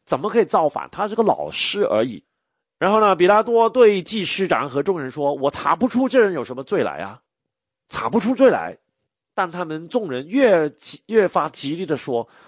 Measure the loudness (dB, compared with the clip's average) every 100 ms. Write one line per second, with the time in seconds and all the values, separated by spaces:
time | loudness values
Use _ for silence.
0 | -6 -4 -2 -2 0 2 0 -2 -8 -8
1 | -4 0 0 0 -4 -6 -6 -2 0 0
2 | 0 -4 -16 _ _ _ _ _ 0 4
3 | 4 4 4 4 4 2 2 6 6 6
4 | -2 -6 -6 -4 0 0 -2 -2 -2 -4
5 | -6 -4 -4 -2 -2 -2 0 0 0 0
6 | 2 2 2 0 -6 -10 -4 -2 -2 -4
7 | -10 -14 _ _ _ _ _ _ _ -8
8 | -4 -2 0 4 4 4 -2 -12 _ _
9 | _ _ _ -6 -6 -6 -8 -8 -6 -4
10 | -4 -6 -4 2 4 4 2 -4 -14 -18
11 | -2 2 2 0 -2 -4 -8 -6 -4 -6
12 | -4 -6 -6 _